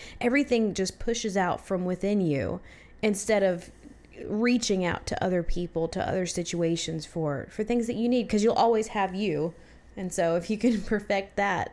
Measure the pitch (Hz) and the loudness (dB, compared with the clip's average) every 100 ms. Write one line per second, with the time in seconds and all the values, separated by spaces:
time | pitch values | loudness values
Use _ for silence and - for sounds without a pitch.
0 | - - 240 277 277 240 214 190 190 - | -14 -4 0 2 2 2 2 0 -4 -2
1 | - 233 214 190 180 - - 190 180 185 | -4 -2 -2 0 0 0 -2 -2 0 -2
2 | 196 208 175 139 90 180 - - - - | 0 2 2 0 -2 -4 -10 -20 -20 -2
3 | 214 202 - 214 196 175 - - - - | 0 0 2 4 4 0 -6 -18 -20 -20
4 | - - - 214 240 247 - 190 175 - | -20 -16 -6 0 2 2 2 0 0 -2
5 | - - 190 180 165 - 175 165 165 185 | -4 -2 0 0 2 0 -2 -2 -2 -2
6 | - 190 175 - 170 170 165 165 - 160 | -2 -2 -2 -4 -4 0 0 0 -2 -6
7 | - 170 151 139 - - 214 240 233 - | -8 -4 -2 -4 -6 -6 0 0 0 0
8 | 240 247 214 214 220 - 233 220 214 214 | 2 2 2 4 4 4 4 4 0 0
9 | 190 185 208 147 165 - - - - - | 0 0 -2 0 -2 -6 -16 -20 -18 -10
10 | 185 - 170 170 170 214 240 214 - 208 | -6 0 2 2 0 0 2 2 0 -2
11 | 202 196 196 - 202 180 - | 0 -2 -2 -2 0 0 -4